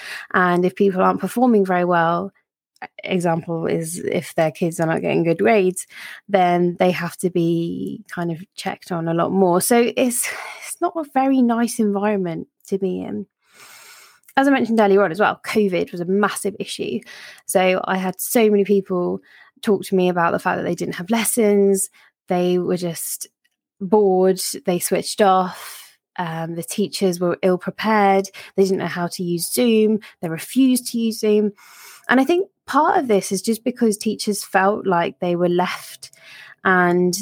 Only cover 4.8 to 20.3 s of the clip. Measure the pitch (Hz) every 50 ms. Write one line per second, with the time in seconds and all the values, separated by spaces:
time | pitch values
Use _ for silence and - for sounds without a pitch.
4.8 | 165 160 160 - - 160 143 165 165 165 165 170 196 220 226 208 185 185 180 -
5.8 | - - - - - - - - _ - 196 190 180 175 175 175 175 175 170 -
6.8 | 185 180 170 156 175 165 - - - 180 - 180 165 170 170 165 170 170 180 185
7.8 | 196 196 - - 208 - - 180 170 170 165 156 196 - _ - - 190 - -
8.8 | - - 175 165 165 165 165 170 170 - 180 190 190 180 170 180 - - 247 240
9.8 | 240 - - - 262 247 240 - - - - - - - - - - - - -
10.8 | 339 349 - 330 302 285 - 269 262 269 269 262 247 233 233 226 240 226 - -
11.8 | 220 202 202 196 202 214 214 196 185 170 165 165 180 - _ _ _ - 202 190
12.8 | 196 185 180 185 - - 208 208 196 - _ _ _ _ _ - - - - -
13.8 | - - - - - - _ _ _ - _ 269 269 285 277 247 240 220 226 220
14.8 | 214 202 190 202 202 - 240 196 208 - - - - - - 220 208 196 180 170
15.8 | 170 - - 175 170 175 190 202 208 190 - - - 196 190 - - - - -
16.8 | - - - 226 - - - - - - - - _ - - 190 185 185 185 -
17.8 | - - 190 190 185 185 185 - - - - 247 220 214 208 202 196 196 202 196
18.8 | 190 - 185 180 180 180 190 196 - _ - - - _ _ _ - 214 196 -
19.8 | 185 - 196 185 180 180 175 175 165 170